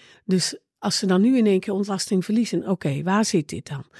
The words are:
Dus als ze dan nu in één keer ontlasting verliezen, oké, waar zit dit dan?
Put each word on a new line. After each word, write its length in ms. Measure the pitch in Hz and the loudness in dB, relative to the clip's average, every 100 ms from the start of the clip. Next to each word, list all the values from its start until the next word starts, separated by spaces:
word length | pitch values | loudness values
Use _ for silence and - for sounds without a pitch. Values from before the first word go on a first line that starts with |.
| - _ - | -20 _ -2
Dus 320 | 185 - - _ _ | 0 0 -6 _ _
als 200 | 208 - | -4 -2
ze 80 | 196 | 2
dan 160 | 185 | 4
nu 160 | 226 262 | 4 4
in 80 | 214 | 4
één 140 | 190 | 2
keer 140 | 214 | 0
ontlasting 520 | 190 208 190 - 190 175 | -2 -2 -4 -2 -2 0
verliezen, 420 | 220 220 175 - | 0 0 -2 -2
oké, 360 | 185 151 143 | -2 -2 -2
waar 220 | 170 208 220 | 0 0 2
zit 240 | 175 147 | 0 -2
dit 180 | - - | -8 -10
dan? 180 | 139 - | -12 -12